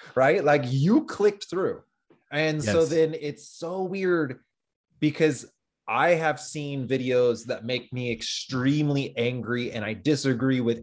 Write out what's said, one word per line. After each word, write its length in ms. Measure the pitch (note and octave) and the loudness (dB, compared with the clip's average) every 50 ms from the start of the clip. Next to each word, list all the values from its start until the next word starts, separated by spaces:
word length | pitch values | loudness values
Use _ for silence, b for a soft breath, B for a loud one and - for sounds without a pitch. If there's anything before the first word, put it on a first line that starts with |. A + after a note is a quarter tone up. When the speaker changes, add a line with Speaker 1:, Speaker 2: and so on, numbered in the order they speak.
| B B B | B B B
Speaker 1:
right? 260 | B2 C3 C#3 E3 - C#3 | 4 4 4 4 4 4
Like, 180 | D3 D3 D3 C3 | 4 4 2 2
you 380 | B2 C3 C3+ D3 F#3 A3+ D#4 D#4 | 0 0 2 4 4 4 4 2
clicked 440 | - - - G3+ G#3 G3+ - - - | 0 -2 2 2 2 2 0 -8 -8
through. 340 | E3 F#3 F3+ A#2+ F2+ - - _ _ _ _ _ _ _ _ - | -4 -2 -2 -2 -4 -6 -12 _ _ _ _ _ _ _ _ -8
And 300 | D3 D3 D#3 D#3 D#3 D3+ | -4 -2 0 0 0 0
so 180 | A2 G#2+ G3 E3 | 0 2 4 4
Speaker 2:
Yes. 80 | D#3+ C#3 | 2 4
Speaker 1:
then 260 | E3 D#3+ D#3+ D#3 D#3+ D#3 | 4 2 2 2 0 -4
it's 280 | D3 D3 C#3+ - - - | -8 -8 -10 -10 -16 -20
so 340 | - - E3 E3 F#3 F#3+ F#3 | -14 -10 -10 -8 -6 -4 -4
weird 560 | F3 G3 G3 F#3+ F3+ F3 E3 D3+ B2+ B2 - _ _ _ _ _ _ _ _ _ _ _ - | -4 -4 -2 0 0 2 2 0 -2 -4 -10 _ _ _ _ _ _ _ _ _ _ _ -2
because 480 | D3+ D3+ C#3+ - D#3+ D#3 C#3 A#2 - - _ _ _ _ _ _ - | -2 0 2 2 2 2 2 0 -6 -14 _ _ _ _ _ _ -8
I 240 | - A2 B2+ D3+ E3+ F3 | -4 0 2 4 4 4
have 260 | D#3+ D#3+ D#3 D3 D3+ | 2 2 0 -2 -2
seen 480 | - - - D3+ D3 C#3+ C#3 C#3 B2 A2+ | -6 -10 -10 -8 -8 -6 -6 -6 -4 -2
videos 560 | C3+ C3 B2+ B2+ B2+ B2 B2 A#2+ A#2 A2+ - | -2 -2 0 2 2 4 4 2 2 0 -4
that 200 | A#2+ A#2+ - A2 | -8 -8 -6 -6
make 260 | A#2 B2+ B2 B2 - | -6 -6 -6 -6 -8
me 180 | B2 B2+ B2 A#2+ | -8 -6 -4 -4
extremely 1040 | A2+ A2+ - - - - - - C3+ B2+ B2 C3+ D3 D3+ D3+ C#3+ C#3+ C#3 C3 - - A#2+ | -4 -6 -6 -8 -8 -8 -8 -6 -2 0 2 2 2 2 2 2 0 0 -2 -2 -2 -2
angry 520 | A#2 B2 B2 B2 G2+ G#2+ B2 A#2+ A#2+ - | -2 -2 -2 -4 -4 -4 -2 -2 -4 -4
and 120 | - A2+ G#2 | -6 -6 -6
I 80 | G#2+ | -6
disagree 680 | A2 F#2+ F#2 D3 D3+ C3+ - C3+ B2+ A2+ C3 C3+ C3 B2+ | -6 -2 0 0 0 2 2 0 0 2 2 0 2 2
with 180 | A#2 A#2 A#2 A#2 | 2 0 0 0